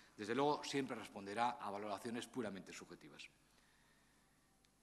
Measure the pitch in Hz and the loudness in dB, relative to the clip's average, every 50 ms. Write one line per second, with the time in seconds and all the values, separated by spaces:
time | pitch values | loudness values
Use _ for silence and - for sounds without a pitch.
0 | - - - - 107 98 117 127 139 147 147 - - - - 139 135 123 127 113 | -20 -20 -8 -6 -2 2 4 6 6 6 6 4 2 0 2 2 2 2 -2 -4
1 | 101 92 - 107 98 98 101 113 117 123 117 - 95 101 98 101 104 107 101 95 | -4 -6 -8 -8 -6 -2 2 4 4 4 4 0 -2 -2 -2 -2 0 0 -2 -2
2 | - 120 113 120 113 - - 131 117 101 95 95 85 - 85 - 98 - 90 - | -2 -2 -2 -2 -4 -2 -2 -2 -2 0 -2 -4 -8 -8 -10 -10 -10 -12 -14 -14
3 | - 76 71 - - - - - - - - - - - - - - - - - | -14 -18 -16 -14 -16 -16 -16 -20 -20 -20 -20 -20 -20 -20 -20 -20 -20 -20 -20 -20
4 | - _ - - _ _ _ _ _ _ _ _ _ - _ _ | -20 _ -20 -20 _ _ _ _ _ _ _ _ _ -20 _ _